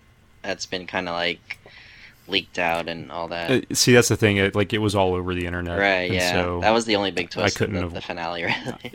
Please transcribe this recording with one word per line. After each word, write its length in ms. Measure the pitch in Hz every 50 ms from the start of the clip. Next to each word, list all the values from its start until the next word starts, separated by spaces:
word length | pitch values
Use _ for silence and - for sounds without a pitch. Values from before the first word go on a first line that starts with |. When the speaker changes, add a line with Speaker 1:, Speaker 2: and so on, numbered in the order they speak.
| _ _ _ _ _ _ _ -
Speaker 1:
that's 240 | - 101 92 - -
been 220 | - - 92 90 -
kinda, 240 | - 95 92 87
like, 480 | 85 87 87 87 85 - _ - - - - - - - - - - - - - - _ _ -
leaked 300 | 95 95 78 - - -
out 300 | 87 85 85 85 82 82
and 240 | 85 82 76 65
all 160 | 73 85 85 82
that. 240 | 87 85 85 82
Speaker 2:
Uh, 240 | 131 120 - - -
see, 180 | - - 127 120
that's 140 | 120 113 -
the 80 | 113 -
thing. 200 | - 104 101 98
It, 180 | 95 98 98
like, 180 | 104 101 95 117
it 60 | 107
was 160 | 107 104 95
all 180 | 101 95 92 90
over 220 | 90 90 90 92
the 100 | 90 87
internet. 320 | 87 87 90 87 87 87 -
Speaker 1:
Right, 280 | 98 98 95 92 90
Speaker 2:
and 100 | 90 90
Speaker 1:
yeah. 160 | 90 90 90
Speaker 2:
so 300 | 90 90 90 87 87 87
Speaker 1:
That 100 | 90 107
was 140 | 113 117 113
the 100 | 113 107
only 160 | 101 101 95
big 160 | 85 90 87 -
Speaker 2:
I 140 | - -
Speaker 1:
twist 160 | 92 101 - -
Speaker 2:
couldn't 180 | - - 104
Speaker 1:
in 60 | 90
the, 40 | 90 87
Speaker 2:
av-, 60 | 87
Speaker 1:
the 80 | 95
finale, 420 | - - 90 87 85 82 87 87 85
<laughs> 220 | - - - -
really. 280 | 131 117 - - 123